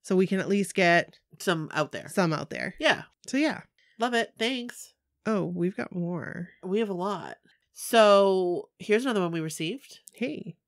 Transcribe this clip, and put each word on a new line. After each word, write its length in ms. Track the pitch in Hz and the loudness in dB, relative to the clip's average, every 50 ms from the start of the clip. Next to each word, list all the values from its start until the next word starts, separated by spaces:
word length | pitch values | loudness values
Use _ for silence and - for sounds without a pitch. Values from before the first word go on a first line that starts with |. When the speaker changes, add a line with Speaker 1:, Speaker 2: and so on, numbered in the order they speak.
Speaker 1:
So 140 | _ - 196 | _ 2 2
we 100 | 185 190 | 2 2
can 140 | 175 196 190 | 2 0 -2
at 80 | 151 143 | 0 0
least 260 | 196 202 196 - - | 0 0 0 -2 0
get 440 | - 185 175 170 175 - - - _ _ _ - - | 2 4 6 4 4 2 0 -12 _ _ _ -20 -6
Speaker 2:
Some 320 | - 202 175 160 156 - | -2 -2 0 0 -2 -4
out 200 | - 156 151 - | -2 -4 -4 -4
there. 160 | - 95 - - | -4 -12 -12 -4
Speaker 1:
some 240 | - - 185 165 | 0 0 2 2
out 180 | 156 147 - - | 0 -2 -4 -8
there. 240 | - - 62 - - - | -8 -8 -8 -8 -8 -2
Speaker 2:
Yeah. 240 | 294 302 - - - _ _ _ _ | 0 0 0 0 -4 _ _ _ _
Speaker 1:
So, 100 | - - | -4 -2
yeah. 260 | 269 302 302 208 - - _ _ _ _ _ _ - | 0 0 0 -2 -6 -12 _ _ _ _ _ _ -4
Speaker 2:
Love 160 | 226 247 240 | -4 0 0
it. 180 | 233 226 - _ - | 0 -2 -2 _ -4
Thanks. 540 | 226 240 269 247 240 240 - - - - _ _ _ _ _ _ _ | -4 -2 -2 -4 -8 -10 -14 -16 -20 -20 _ _ _ _ _ _ _
Speaker 1:
Oh, 200 | 214 220 196 165 | -2 -2 0 -2
we've 320 | 165 175 180 170 180 196 | -4 -2 -2 -2 -2 -2
got 180 | - - - - | -6 -10 -8 -6
more. 560 | 180 170 170 180 160 - - - - 175 - _ _ | -6 -6 -4 -6 -8 -8 -10 -10 -12 -12 -14 _ _
Speaker 2:
We 180 | - 185 190 220 | -6 -2 -2 -2
have 100 | 226 202 | -2 -2
a 40 | 190 | -4
lot. 420 | 175 180 202 202 165 110 65 - _ _ _ _ _ _ _ | -6 -4 -6 -6 -6 -10 -14 -16 _ _ _ _ _ _ _
So 960 | _ - - - - 226 214 208 202 196 202 196 190 190 185 175 175 151 - _ _ _ | _ -14 -6 4 6 8 8 10 8 8 6 4 4 2 0 0 -2 -4 -6 _ _ _
here's 260 | 180 - 208 226 254 | 0 2 2 2 2
another 160 | 277 226 202 | 0 0 0
one 120 | 180 170 | 0 0
we 80 | 165 165 | -2 -4
received. 600 | 156 160 156 - 165 160 226 269 - - - - _ - | -4 -6 -6 -6 -6 -6 -6 -8 -12 -20 -20 -20 _ -20
Speaker 1:
Hey. 440 | _ - 233 277 302 - - - - _ _ | _ -8 -8 -6 -6 -10 -12 -14 -18 _ _